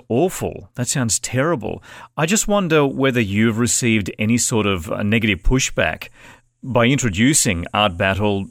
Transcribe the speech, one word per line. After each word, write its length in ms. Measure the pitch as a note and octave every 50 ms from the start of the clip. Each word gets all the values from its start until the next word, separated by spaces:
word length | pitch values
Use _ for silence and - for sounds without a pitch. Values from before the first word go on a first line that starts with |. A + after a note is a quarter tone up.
| -
awful. 600 | - A2 B2+ F3 F#3 - - G#2+ F2 - - F#2+ - -
That 120 | - B2
sounds 320 | - - D3 A#2+ A2 - -
terrible." 640 | - - - C3 C#3 E3+ E3 A#2 G2+ - E2+ - - - - - - - -
I 100 | C3+ D#3
just 220 | E3 A3 G#3 -
wonder 400 | G#3 G3+ G3+ F#3 D#3 D#3+ D3+ C#3+
whether 320 | C#3 - C3 C3+ C3+ A#2+ B2
you've 380 | A2+ F#2+ G2 G#2+ A2+ A#2 G#2 A2+
received 500 | A#2+ - - - B2+ A#2 A2 G#2+ F#2 - -
any 200 | - G#2+ G#2+ A#2+
sort 280 | A#2 - - B2 G#2+ G2+
of, 240 | G2+ G2 F2 D#2 A#2+
uh, 140 | C#3 - G#2+
negative 360 | G2+ A2+ A#2 A2 G#2+ F#2+ F2 -
pushback 640 | - B2+ C3 - - - - - D#2+ - - - - - - - - - - _ _ _ - -
by 220 | C3 A2 B2 A#2
introducing 800 | B2 C#3+ C3+ B2+ A2+ E2+ G2+ A#2 C#3 D3+ - - B2 F2+ E2+ - - -
Art 240 | G#2 G#2 G#2 F2
Battle 480 | E2+ G2+ F#2+ F#2+ G2 G#2+ G#2 G2+ G2 G2 -